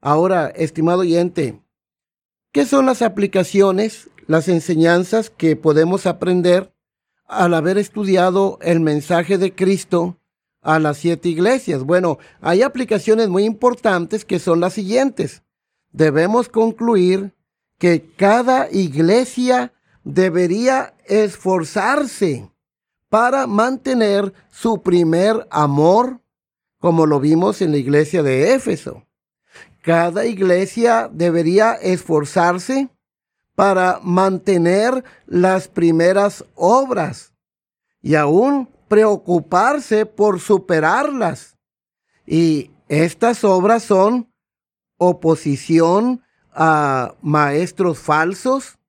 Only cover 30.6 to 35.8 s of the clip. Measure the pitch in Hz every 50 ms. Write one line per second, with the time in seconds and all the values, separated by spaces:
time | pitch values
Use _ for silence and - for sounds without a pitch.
30.6 | 190 190 - - 233 240 233 226 233 - - 156 165 175 165 170 170 160 180 196
31.6 | 214 226 226 - - 185 185 180 - - 165 151 147 147 - 190 170 175 175 180
32.6 | 180 - 262 269 277 254 _ _ _ _ _ _ _ _ _ _ _ _ _ -
33.6 | 196 202 196 185 180 185 180 - - 180 180 185 190 190 190 180 - 202 196 180
34.6 | 170 170 180 196 214 240 254 262 254 - - _ _ - - 175 180 185 190 190
35.6 | 185 - _ -